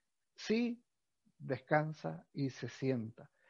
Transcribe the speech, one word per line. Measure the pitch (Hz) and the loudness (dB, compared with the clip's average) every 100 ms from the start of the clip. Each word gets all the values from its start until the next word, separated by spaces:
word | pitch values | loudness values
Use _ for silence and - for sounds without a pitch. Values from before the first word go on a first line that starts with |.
| _ _ _ - | _ _ _ -8
sí | - 220 240 240 _ _ _ _ _ - | 0 2 2 -2 _ _ _ _ _ -12
descansa | 143 127 - 151 156 151 160 165 - | -4 -4 2 2 2 -4 -8 -8 -10
y | - 135 | -2 -2
se | - 120 | -2 -8
sienta. | - 135 127 110 - 147 _ | -2 0 0 -2 -10 -20 _